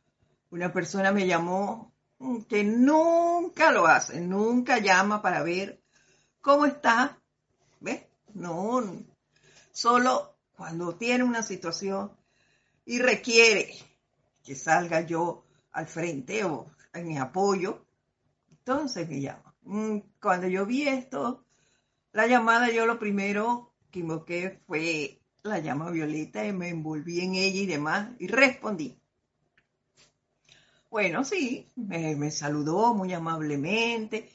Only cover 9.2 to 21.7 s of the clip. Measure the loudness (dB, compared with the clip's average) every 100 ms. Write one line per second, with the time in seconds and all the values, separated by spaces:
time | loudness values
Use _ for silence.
9.2 | _ _ _ _ _ -2 4 4 4 2
10.2 | -2 _ _ -18 -10 -6 -6 -4 0 2
11.2 | 2 0 -4 -6 -8 -6 -6 -6 -8 _
12.2 | _ _ _ _ _ _ -6 0 2 2
13.2 | 4 8 8 6 0 -10 -20 _ _ _
14.2 | _ _ -16 -8 2 2 2 -2 0 -2
15.2 | -2 -6 _ _ _ -12 -10 -6 -6 -6
16.2 | -6 -4 -2 -4 -10 _ _ -12 -8 -6
17.2 | -4 0 2 2 -2 -6 _ _ _ _
18.2 | _ _ _ _ -4 -2 -2 -6 -8 -8
19.2 | -8 -12 -20 _ -10 -6 -4 -6 -8 _
20.2 | -2 0 0 -2 -2 -2 -2 -2 -6 -6
21.2 | -6 -6 _ _ _